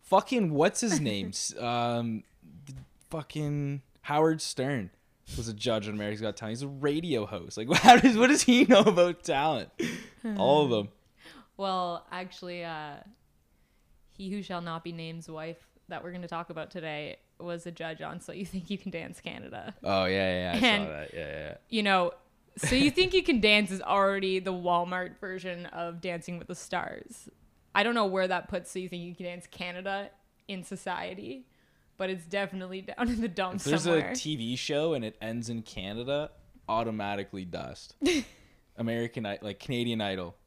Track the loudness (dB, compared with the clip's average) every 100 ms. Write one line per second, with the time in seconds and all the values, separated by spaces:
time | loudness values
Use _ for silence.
0 | 4 2 4 2 2 4 4 4 0 2
1 | 2 0 -2 -6 -8 -4 -2 0 0 0
2 | -2 -4 -10 _ -20 -20 -16 -16 -18 _
3 | _ -10 -6 -4 -2 -2 -2 -6 _ _
4 | -2 4 4 4 -2 -4 -2 -2 -4 _
5 | _ _ -10 -8 -6 -4 0 0 0 -4
6 | -4 -4 -6 -6 -8 -8 -8 -2 -2 -2
7 | -2 -2 -2 -8 -10 -10 0 8 12 12
8 | 10 8 6 6 8 8 10 10 10 8
9 | 4 4 -2 2 2 0 -4 -6 -6 -6
10 | -14 -12 -8 0 6 6 6 2 -2 _
11 | _ _ -20 -20 -20 -6 -4 -2 -2 -6
12 | -10 -10 -10 -12 -12 -10 -8 -10 -10 -14
13 | -18 _ _ _ _ _ _ _ _ _
14 | _ -14 -8 -8 -6 -8 -6 -8 -8 -10
15 | -10 -12 -12 -12 -10 -12 _ _ -12 -12
16 | -10 -10 -8 -8 -8 -10 -10 -8 -8 -8
17 | -8 -12 _ _ -10 -8 -10 -10 -10 -8
18 | -10 -10 -12 -10 -8 -8 -6 -8 -6 -10
19 | -10 -12 -12 -12 -12 -12 -14 -8 0 2
20 | 2 2 2 2 0 2 2 2 -2 -8
21 | -10 -10 -8 -8 -10 -14 _ -2 2 4
22 | 2 -4 _ _ _ -6 0 4 4 4
23 | 4 4 4 4 6 6 4 -4 0 2
24 | 4 2 -2 -2 -2 -4 2 2 0 -4
25 | -6 -10 -10 -8 -8 -10 -10 -8 -8 -8
26 | -8 -8 -8 -10 -10 -12 -6 -6 -4 -10
27 | -16 -20 -20 _ _ _ _ 2 2 2
28 | 0 2 0 0 -2 -8 -6 -10 -8 -10
29 | -10 -10 -12 -12 -16 -10 -10 -8 -6 -6
30 | -8 _ _ _ -12 -12 -10 -10 -8 -6
31 | -8 -10 -12 -14 -16 _ _ _ _ _
32 | -6 -6 -4 -4 -4 -6 -8 -10 -10 -4
33 | -2 0 -2 -2 -4 -2 0 2 4 2
34 | 2 -4 -4 -4 -4 -4 -2 0 0 0
35 | -4 -8 -8 -6 -6 -8 -8 -10 -8 -6
36 | -4 -4 -4 -12 -20 -20 -4 -2 0 -4
37 | -4 -4 -6 -8 -8 -8 -10 -14 -18 -2
38 | 0 0 -2 -16 -20 _ _ -6 -4 -2
39 | -4 -6 -6 -6 -8 -10 -6 -2 -2 -2
40 | -2 -4 -8 -12